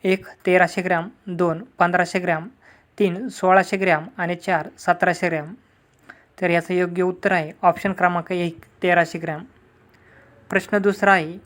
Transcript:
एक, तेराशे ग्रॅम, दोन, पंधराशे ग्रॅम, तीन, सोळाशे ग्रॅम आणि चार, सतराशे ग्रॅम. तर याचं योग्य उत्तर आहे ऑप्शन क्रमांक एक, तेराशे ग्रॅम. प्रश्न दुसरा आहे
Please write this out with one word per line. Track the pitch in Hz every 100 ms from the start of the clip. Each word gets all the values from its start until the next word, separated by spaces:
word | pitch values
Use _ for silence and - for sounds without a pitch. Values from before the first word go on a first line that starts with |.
एक, | 196 190 - - -
तेराशे | 180 175 -
ग्रॅम, | 180 175 175 - -
दोन, | 175 175 165 226 _
पंधराशे | 175 180 175 -
ग्रॅम, | 180 160 175 _ _ _ _ -
तीन, | 208 180 247
सोळाशे | - 185 190 185 196
ग्रॅम | 190 156 160 -
आणि | 175 175
चार, | 185 170 156 -
सतराशे | - 175 180 170 180
ग्रॅम. | 160 151 214 _ _ _ _ _ - _ _
तर | 180
याचं | 170 170
योग्य | 180 180 175
उत्तर | 180 180 202
आहे | 185 156 -
ऑप्शन | 180 165 202
क्रमांक | 185 180 175 165
एक, | 180 175 165 - _
तेराशे | 185 175 165 170
ग्रॅम. | 160 156 208 _ _ _ _ _ _ - _ _ _
प्रश्न | 190 - 208
दुसरा | 196 196 196
आहे | 190 156 180